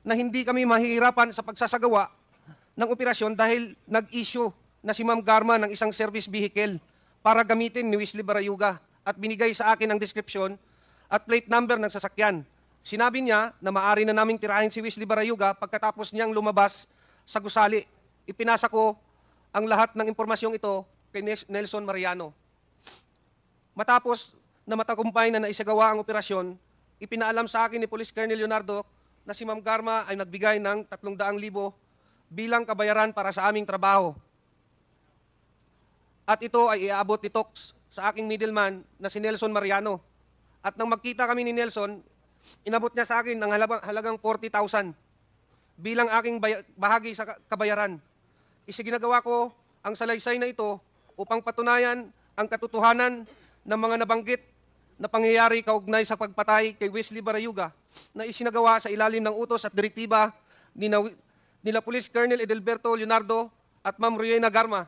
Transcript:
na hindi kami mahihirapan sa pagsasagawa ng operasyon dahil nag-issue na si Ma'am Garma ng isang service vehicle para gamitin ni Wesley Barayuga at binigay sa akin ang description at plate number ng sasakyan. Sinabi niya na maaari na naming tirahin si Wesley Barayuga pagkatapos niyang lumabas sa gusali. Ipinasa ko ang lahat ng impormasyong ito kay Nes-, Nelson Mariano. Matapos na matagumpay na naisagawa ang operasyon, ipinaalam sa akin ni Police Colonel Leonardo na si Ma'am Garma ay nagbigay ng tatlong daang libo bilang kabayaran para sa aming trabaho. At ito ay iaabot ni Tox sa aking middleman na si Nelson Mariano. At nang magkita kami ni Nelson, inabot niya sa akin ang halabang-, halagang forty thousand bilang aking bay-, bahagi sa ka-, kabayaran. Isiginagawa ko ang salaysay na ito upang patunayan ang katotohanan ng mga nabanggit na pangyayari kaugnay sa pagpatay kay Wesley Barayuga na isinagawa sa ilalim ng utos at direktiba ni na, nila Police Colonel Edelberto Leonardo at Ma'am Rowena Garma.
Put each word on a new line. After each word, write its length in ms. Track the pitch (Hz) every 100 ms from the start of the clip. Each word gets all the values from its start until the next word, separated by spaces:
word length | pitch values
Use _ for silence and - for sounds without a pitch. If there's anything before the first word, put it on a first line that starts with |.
na 160 | 214 226
hindi 240 | 247 254
kami 240 | 240 247
mahihirapan 720 | 247 226 240 233 247 247 240 208
sa 80 |
pagsasagawa 640 | 214 214 233 247 240 208 196 _ _ _ - 156 _
ng 160 | - 226
operasyon 480 | 240 247 226 214 214
dahil 400 | 220 240 233 -
nag-issue 640 | - 220 214 240 214 247 226 - _ _
na 160 | 202 214
si 80 |
Ma'am 160 | 226 233
Garma 400 | 202 220 220 226
ng 80 | 208
isang 240 | 202 220
service 400 | - 220 208 202
vehicle 480 | 208 202 202 208 175 _ _ _ _
para 240 | 214 226
gamitin 480 | 220 226 233 240 233
ni 80 | 208
Wesley 240 | 208 208
Barayuga 560 | 202 208 202 196 208 180 _ _
at 160 | - 202
binigay 320 | 214 214 233
sa 240 | 214 220 220
akin 160 | 220
ang 80 | 208
description 560 | 202 214 - 196 190 196 _ _ _ _ _
at 160 | - -
plate 240 | 233 233
number 240 | 233 240 240
ng 160 | 208
sasakyan. 480 | 202 196 - 214 175 135 _ _ _
Sinabi 400 | - 208 240 247
niya 320 | 254 214 226 -
na 80 | 190
maaari 320 | 196 196 208
na 80 | 214
naming 240 | 214 220 226
tirahin 320 | 214 202 214
si 80 | 226
Wesley 240 | 220 208 208
Barayuga 480 | 220 220 226 196 196
pagkatapos 560 | 202 214 214 214 208
niyang 240 | 214 226 220
lumabas 480 | 214 202 202 - - _ _ _
sa 160 | - 220
gusali. 480 | 202 220 208 214 - _ _ _ -
Ipinasa 400 | 196 233 233 233
ko 240 | 214 220 214 _ _ _ _ _ 202
ang 80 |
lahat 320 | 220 220 226 220
ng 80 |
impormasyong 480 | 220 220 220 214 220
ito 320 | 220 208 196 190 _ _
kay 160 | 202
Nes-, 240 | 208 214 -
Nelson 320 | 202 208 214
Mariano. 560 | 202 190 185 180 160 147 _ _ _ _ - - _ _ _ _ _ _ _
Matapos 640 | - 220 247 240 233 - _ _ _ -
na 80 | 220
matagumpay 560 | 226 220 226 220 226
na 80 | 226
naisagawa 560 | 214 208 208 214 220 214
ang 80 |
operasyon, 560 | 214 214 196 190 180 185 _ _ _ _
ipinaalam 480 | 208 233 220 226 233
sa 160 | 226
akin 160 | 226 233
ni 80 | 220
Police 240 | 220 226
Colonel 240 | - 220 220
Leonardo 480 | 220 220 196 202 - _ _ _
na 80 | -
si 160 | 202 220
Ma'am 160 | 214
Garma 400 | 214 220 226 226
ay 160 | 196 196
nagbigay 400 | 185 185 214 214
ng 240 | 202 208
tatlong 320 | 214 185 202 196
daang 240 | 202 202
libo 320 | 214 196 196 196 _ _ _ _ _
bilang 400 | 165 226 233 233
kabayaran 480 | 202 214 214 220 214
para 160 | 196
sa 160 | 196 190
aming 160 | 214
trabaho. 480 | 208 196 196 196 175 143 _ _ _ _ _ _ _ _ _ _ _ _ _ _ _ _ _ _ _ _ -
At 160 | 214
ito 240 | 226 240 233
ay 240 | 214 196
iaabot 240 | 196 202 214
ni 160 | 202
Tox 400 | 220 220 - - _ _
sa 240 | - 196
aking 160 | 214 220
middleman 560 | 214 220 214 196 190 - _
na 80 | 190
si 160 | 208
Nelson 320 | 214 220 220 208
Mariano. 480 | 196 196 214 185 _ _ _ _ _ _
At 160 | 190 202
nang 160 | 226
magkita 320 | 226 240 226
kami 240 | 247 240 240
ni 80 | 233
Nelson, 480 | 233 220 202 202 _ _ _ _ - -
inabot 280 | - 226 233
niya 160 | 233 240
sa 160 | 233
akin 160 | 233 226
ang 120 | 208
halabang-, 320 | 208 220 226
halagang 320 | 185 214 220 220
forty 320 | 220 220 226
thousand 400 | 214 208 214 190 156 _ _ _ _ _ _ _ _
bilang 280 | 180 233 233
aking 240 | 226 233 233
bay-, 240 | 214 214 196 -
bahagi 360 | 202 226 220 220
sa 80 |
ka-, 160 | 214 214 _
kabayaran. 480 | 202 208 208 208 165 _ _ _ _ _ _ -
Isiginagawa 560 | 196 220 233 233 240
ko 280 | 240 240 240 _ _ _
ang 160 | 202 214
salaysay 400 | 233 226 247 247
na 120 | 247
ito 280 | 247 214 202 _ _ _ -
upang 240 | 196 226
patunayan 680 | 226 226 240 240 247 247 226 _ _ -
ang 100 | 214
katotohanan 760 | 220 233 226 226 240 247 240 220 - _ _
ng 140 | - 220
mga 160 | 226 226
nabanggit 380 | 220 226 214 247 _ _ _ _ _ _
na 80 | 208
pangyayari 560 | 220 226 226 233 233
kaugnay 400 | 220 220 196 220
sa 160 | 214 214
pagpatay 560 | 214 196 208 214 220 208
kay 160 | 202
Wesley 320 | 208 220 214
Barayuga 480 | 220 214 233 196 170 _ _ - -
na 160 | 202 226
isinagawa 480 | - 240 226 226 226
sa 160 | 220
ilalim 320 | 208 214 226
ng 100 | 214
utos 300 | 214 233 226
at 80 | 208
direktiba 600 | 190 208 226 226 220 214 - _ _ _ -
ni 160 | 208
na, 80 | 208 208 185 _ _ _ _
nila 160 | 208 220
Police 320 | 220 240 -
Colonel 320 | 233 240 240
Edelberto 480 | 220 220 190 233 233
Leonardo 560 | 226 220 226 208 226 233 _ _ _
at 160 | - 196
Ma'am 240 | 226 220
Rowena 320 | 226 233 226
Garma. 320 | 214 226 202